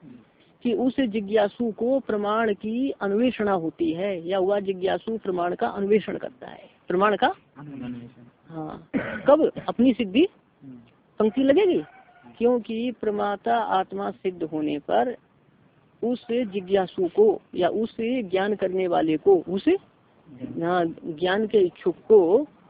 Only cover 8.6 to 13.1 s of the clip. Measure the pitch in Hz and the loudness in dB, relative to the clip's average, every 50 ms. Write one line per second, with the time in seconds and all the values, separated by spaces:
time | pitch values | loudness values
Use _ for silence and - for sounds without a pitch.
8.6 | 156 - - 160 165 _ - - - - 220 - - - - 311 311 - - - | -10 -10 -12 -16 -10 _ -6 -6 -6 -6 -8 -2 2 4 4 6 4 2 -2 -4
9.6 | - - 185 - 240 269 220 - 240 190 185 254 349 415 _ _ _ _ _ _ | -8 -4 0 2 2 2 2 0 -2 0 2 2 2 2 _ _ _ _ _ _
10.6 | 139 135 127 120 117 _ _ _ _ _ _ - 214 220 - 262 269 269 277 339 | -20 -20 -20 -20 -20 _ _ _ _ _ _ 0 0 0 2 2 2 4 4 4
11.6 | 427 370 320 175 151 - - - - _ _ _ - - - - 226 240 247 240 | 4 4 2 0 -2 -6 -12 -20 -20 _ _ _ -20 -18 -4 0 0 2 2 0
12.6 | 208 - 226 220 233 254 233 - - 214 | -2 -4 -6 -6 -6 -6 -6 -6 -4 -4